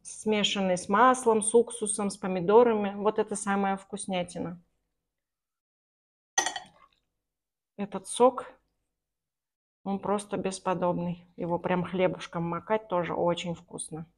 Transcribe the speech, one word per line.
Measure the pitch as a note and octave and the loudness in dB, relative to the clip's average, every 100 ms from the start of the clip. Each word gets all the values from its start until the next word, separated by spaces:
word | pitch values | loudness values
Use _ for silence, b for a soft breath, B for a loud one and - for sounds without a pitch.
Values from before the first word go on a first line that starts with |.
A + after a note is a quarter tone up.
Смешанный | - - G#3+ G#3+ G3+ G#3 F#3+ F3+ | -18 -8 -2 0 0 0 0 -2
с | - | 0
маслом, | G3+ B3+ B3 A#3 A3 | 4 6 6 2 2
с | G#3 | 4
уксусом, | A#3 A#3 - G#3+ - G3+ | 4 4 -4 -6 -2 -4
с | - | -4
помидорами. | G3 F#3 F3 G#3+ A#3+ G#3+ G3+ G3+ | -4 -2 6 8 8 4 -2 0
Вот | G3+ G#3+ | 0 0
это | G#3+ G3+ | -2 -4
самая | G3+ G3 G3 G3 | -2 0 0 -2
вкуснятина. | - G3+ - F#3 F3 E3+ E3+ F3 _ _ _ _ _ _ _ _ _ _ _ _ _ _ _ _ _ - - - - _ _ _ _ _ _ _ _ _ _ - | -6 -12 -4 -4 -4 -6 -8 -10 _ _ _ _ _ _ _ _ _ _ _ _ _ _ _ _ _ -4 -4 -8 -14 _ _ _ _ _ _ _ _ _ _ -10
Этот | G3 - - | -8 -8 -10
сок, | - B3+ B3+ - - _ _ _ _ _ _ _ _ _ _ _ _ | 4 4 4 -12 -18 _ _ _ _ _ _ _ _ _ _ _ _
он | F#3+ G3 | -6 -4
просто | F#3+ G#3 G#3 F#3+ | -2 -4 -2 -4
бесподобный. | F#3 F#3 F#3 F3+ F3 E3+ F3 F3 - - | -4 -4 -4 0 0 0 -4 -6 -12 -8
Его | F3 E3+ | -4 -2
прям | F3+ F3+ | 0 0
хлебушком | F3 F#3 F3+ - - E3+ | 0 0 0 0 -8 -4
макать | E3+ E3+ - A3 A3 | -4 -4 -2 -2 0
тоже | F3+ E3 | -2 -2
очень | - F3 E3+ F3 E3 | 0 0 0 -4 -10
вкусно. | - - - D#3 E3 | -12 -14 -10 -12 -14